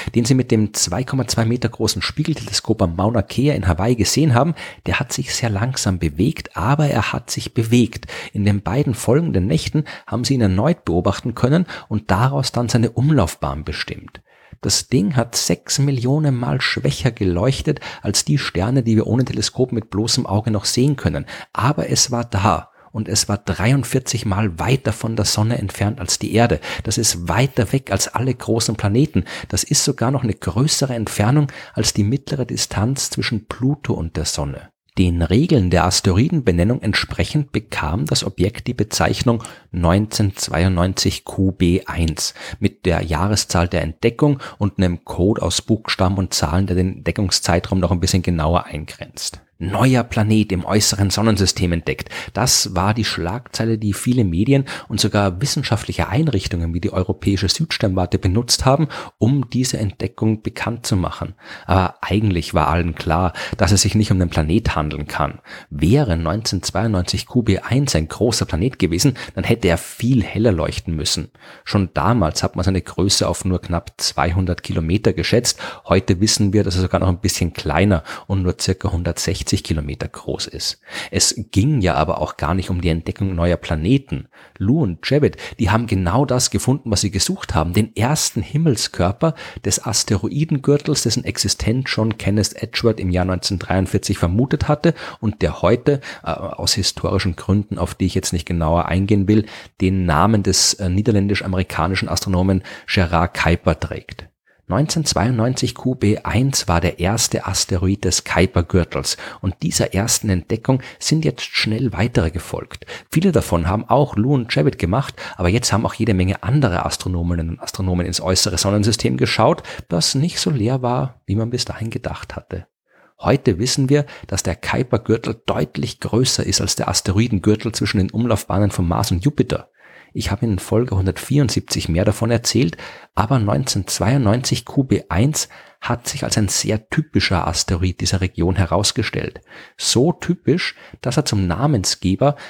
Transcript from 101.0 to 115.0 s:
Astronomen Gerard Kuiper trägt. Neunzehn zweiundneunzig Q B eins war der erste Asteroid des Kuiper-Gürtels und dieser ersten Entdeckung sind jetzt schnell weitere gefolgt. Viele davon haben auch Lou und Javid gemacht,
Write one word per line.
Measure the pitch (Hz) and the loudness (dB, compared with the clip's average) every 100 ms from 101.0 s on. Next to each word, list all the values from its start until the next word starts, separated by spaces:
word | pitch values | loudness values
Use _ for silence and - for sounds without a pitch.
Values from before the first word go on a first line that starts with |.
| 104 104 101 98 98 92 90 - 87 92 85 | 2 2 2 0 -2 -2 -2 -2 -2 -2 -2
Astronomen | 87 - 92 95 95 - - - | -4 0 2 2 2 -2 -12 -2
Gerard | - 85 87 87 | 0 2 2 0
Kuiper | - 80 85 - - | 0 0 2 0 0
trägt. | - - - - - _ _ _ - | -2 -8 -12 -18 -20 _ _ _ -4
Neunzehn | 95 156 170 | -2 0 -2
zweiundneunzig | 143 - 107 120 117 127 123 - | -2 0 2 2 0 0 -4 -2
Q | 127 | -4
B | 131 104 107 | 0 2 0
eins | - 104 135 135 - | 0 0 2 0 0
war | 85 | 2
der | 85 - | 0 0
erste | 87 110 - - - | 0 0 0 -2 -2
Asteroid | 95 - 92 92 101 | -4 -2 0 2 0
des | 92 - | 0 -2
Kuiper-Gürtels | - - 92 90 85 92 82 69 67 - - - | 0 2 2 2 2 2 0 -2 -6 -6 -10 -6
und | 95 - | -6 -4
dieser | - - 104 | -2 0 0
ersten | 92 110 - 110 | 0 0 0 0
Entdeckung | 90 - 110 - 131 - - | 0 -2 -2 0 0 -2 -8
sind | - 156 | -2 0
jetzt | 156 - | 0 -2
schnell | - - - 110 131 | -4 -4 -2 0 -2
weitere | 87 117 - 82 | 0 0 2 0
gefolgt. | 85 - - - - - - - | -2 -6 -10 -10 -14 -16 -16 -4
Viele | 160 190 | 2 4
davon | 131 - 87 82 | 2 2 2 2
haben | 104 | -2
auch | - 123 147 104 | 2 2 2 0
Lou | 120 | 2
und | 143 117 | 0 0
Javid | 143 147 - | 0 0 0
gemacht, | 85 113 | 0 -2